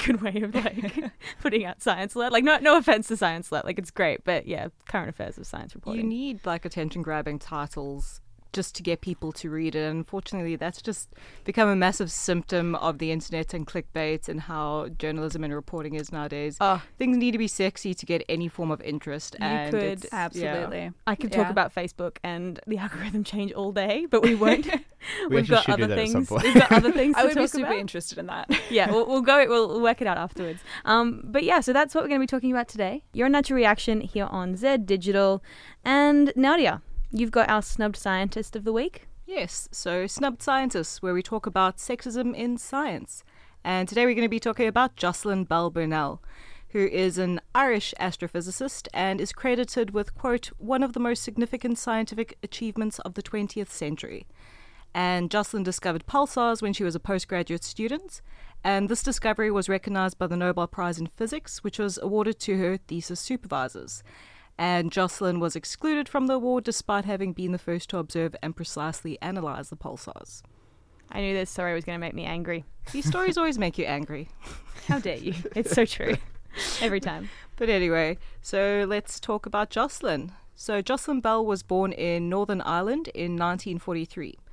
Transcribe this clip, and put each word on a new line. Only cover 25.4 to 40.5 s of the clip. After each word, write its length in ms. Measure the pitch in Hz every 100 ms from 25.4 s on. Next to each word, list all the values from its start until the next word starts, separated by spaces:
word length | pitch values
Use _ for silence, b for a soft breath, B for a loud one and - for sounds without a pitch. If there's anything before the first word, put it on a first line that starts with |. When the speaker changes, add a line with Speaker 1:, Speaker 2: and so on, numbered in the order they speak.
Speaker 4:
actually 140 | 226 220
Speaker 1:
got 80 |
Speaker 4:
should 120 | - -
do 80 |
Speaker 1:
other 100 | - -
Speaker 4:
that 20 |
at 60 | -
some 160 | 233
Speaker 1:
things. 40 | 262
Speaker 4:
point. 140 | -
Speaker 1:
We've 100 | 440
got 180 | 254 262
other 200 | 220 240
Speaker 4:
<laughs> 80 | 330
Speaker 1:
things 140 | 277
Speaker 3:
I 60 | 254
Speaker 1:
to 60 | 262
Speaker 3:
would 80 |
be 60 | 294
Speaker 1:
talk 80 | -
Speaker 3:
super 160 | 285 247
Speaker 1:
about. 100 | 208
Speaker 3:
interested 380 | 196 175 - -
in 100 | 175
that. 200 | 180 - -
<laughs> 60 | -
Speaker 1:
Yeah, 200 | 226 185
we'll, 140 | 220 233
we'll 140 | 262
go. 240 | 247 285 262
We'll, 220 | 233 214
we'll 140 | 208
work 180 | 233 233
it 60 | 214
out 100 | 175
afterwards. 440 | 175 - 175 170 B B -
Um, 340 | 226 233 220
but 180 | - 262
yeah, 160 | 339 349
so 140 | 254
that's 200 | 262 294
what 80 | 311
we're 40 | 302
gonna 120 | 277
be 60 | 269
talking 240 | 262 254
about 160 | 254 240
today. 340 | 214 190 262 -
You're 140 | - 254
on 60 |
Natural 240 | 285 285 262
Reaction 440 | 220 208 - 214
here 240 | - 214 202
on 260 | 190 180 185
Z 220 | 262 269 196
Digital, 560 | 190 180 196 196 190 B B B B
and 480 | - 277 294 294 285 254
Nadia, 440 | 269 339 220 - - - -
you've 180 | 220 233
got 180 | - -
our 100 | 214
snubbed 380 | - - 214 202
scientist 580 | 196 190 190 220 220 220
of 80 |
the 80 | 208
week. 340 | 220 330 - - - -
Speaker 2:
Yes, 420 | 370 170 - -
so 360 | - 175 180 190
snubbed 340 | - 277 240
scientists, 600 | -